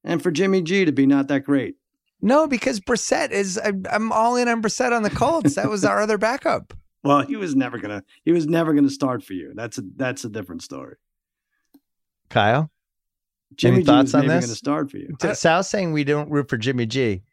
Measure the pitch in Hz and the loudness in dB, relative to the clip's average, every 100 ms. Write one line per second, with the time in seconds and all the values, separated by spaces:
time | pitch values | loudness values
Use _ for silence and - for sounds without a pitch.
0 | - 165 175 151 196 190 160 196 175 135 | -2 -2 0 0 2 2 2 2 2 4
1 | 135 139 139 139 139 139 117 - _ _ | 4 4 2 -2 0 0 0 -10 _ _
2 | _ _ 202 285 320 240 262 220 - 233 | _ _ 2 4 2 0 -2 -4 -2 -2
3 | - - 294 202 196 190 214 190 190 214 | 0 -2 0 -2 -2 -2 -4 -4 -4 -4
4 | 220 220 233 247 240 233 214 - 254 233 | 0 0 2 2 0 0 -2 -2 0 0
5 | 208 - 240 330 175 - 214 208 202 202 | -2 0 0 2 0 0 -4 0 0 0
6 | 214 208 214 269 - - - - _ _ | 0 0 0 -2 -2 -2 -6 -20 _ _
7 | 285 - 285 220 185 135 123 117 208 104 | 2 2 2 -6 -2 -2 -2 -6 -8 -10
8 | - _ - 170 156 165 160 147 139 139 | -12 _ 0 2 2 0 2 4 2 2
9 | 135 123 - 92 69 92 117 - 98 - | -4 -4 -8 -12 -12 -12 -10 -10 -12 -6
10 | 131 127 117 107 90 82 - 69 62 - | -6 -6 -10 -10 -10 -14 -14 -16 -16 -20
11 | _ _ _ _ _ _ _ _ _ _ | _ _ _ _ _ _ _ _ _ _
12 | _ _ _ 117 104 127 156 _ _ _ | _ _ _ 2 2 2 -2 _ _ _
13 | _ _ _ _ _ - 120 185 160 143 | _ _ _ _ _ 0 4 4 6 4
14 | 135 143 147 170 143 110 139 147 - - | 4 2 2 2 0 -6 -4 -4 -4 -8
15 | - 151 175 202 170 170 190 208 180 151 | -14 -4 -4 2 2 2 0 -2 -2 -2
16 | 143 147 147 147 135 120 113 127 117 131 | 0 0 0 -2 -2 -2 -2 0 -2 0
17 | 120 92 _ | 0 -2 _